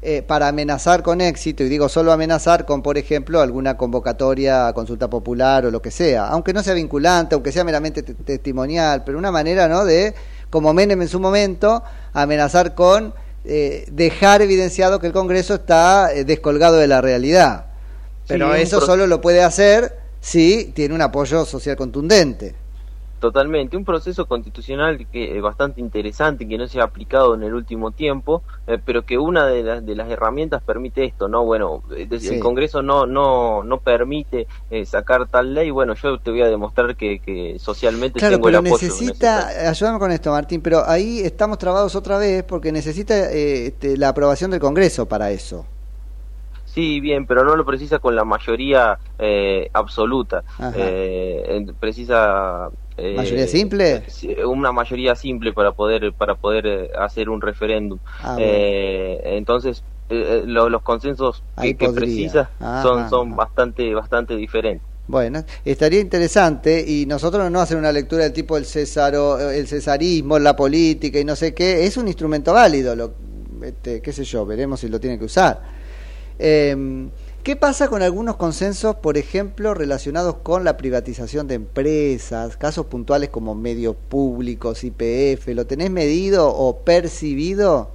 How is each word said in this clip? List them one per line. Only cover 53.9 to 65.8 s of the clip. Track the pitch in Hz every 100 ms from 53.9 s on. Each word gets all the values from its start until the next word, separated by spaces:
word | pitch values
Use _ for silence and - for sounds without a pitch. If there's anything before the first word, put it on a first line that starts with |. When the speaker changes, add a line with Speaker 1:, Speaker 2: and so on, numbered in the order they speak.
| 120 -
Speaker 2:
sí, | - 87 - 120
una | 131 139
mayoría | 123 120 127 127 120
simple | 139 123 113
para | 107 101
poder, | - 104 110 104
para | 92 104 98
poder, | 104 107 107
eh, | 98 92 -
hacer | 101 - 110
un | 110
referéndum. | 104 101 107 110 104 92 - -
Speaker 1:
Ah, | -
bueno. | 123 113
Speaker 2:
Eh, | 104 101 98 98 95 95 92 - 101
entonces, | 107 120 127 120 - - -
eh, | 117 - 113
eh, | 98
lo-, | 117 117
los | 113
consensos | - 117 135 131 131 - - -
que, |
Speaker 1:
Ahí | 127
Speaker 2:
que | 131 127
Speaker 1:
podría. | 120 120
Speaker 2:
precisa | 113 101 151 131 -
Speaker 1:
Ajá, | 117 123
Speaker 2:
son, | 131 123 117
son | 123 120
Speaker 1:
ajá. | 113
Speaker 2:
bastante, | 110 - 123 113 120
bastante | 107 107 120 117 113
diferentes. | 107 110 113 90 - - -
Speaker 1:
Bueno, | 131 117 147 160 -
estaría | - 135